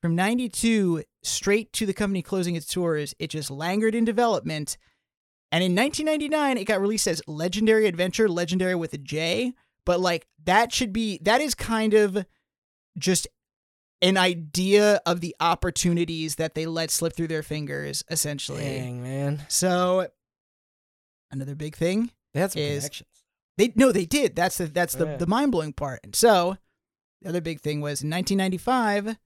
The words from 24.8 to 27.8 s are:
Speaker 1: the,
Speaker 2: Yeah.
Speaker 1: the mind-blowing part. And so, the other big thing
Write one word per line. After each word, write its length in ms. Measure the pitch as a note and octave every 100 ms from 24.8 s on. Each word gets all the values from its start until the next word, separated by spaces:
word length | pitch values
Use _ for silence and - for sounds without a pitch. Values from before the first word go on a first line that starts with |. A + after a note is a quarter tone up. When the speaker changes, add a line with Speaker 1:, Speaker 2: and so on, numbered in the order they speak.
| E3+
Speaker 1:
the, 120 | - D#3+
Speaker 2:
Yeah. 100 | C#3+
Speaker 1:
the 100 | E3+
mind-blowing 460 | A3 C#4+ G3 D#3
part. 260 | C#3+ C#3+ B2+
And 100 | -
so, 420 | - A#3 G3+ F3 F#3+ _ _ _ _ _ _
the 60 | G3
other 100 | F3
big 200 | E3 D#3
thing 200 | D3+ D3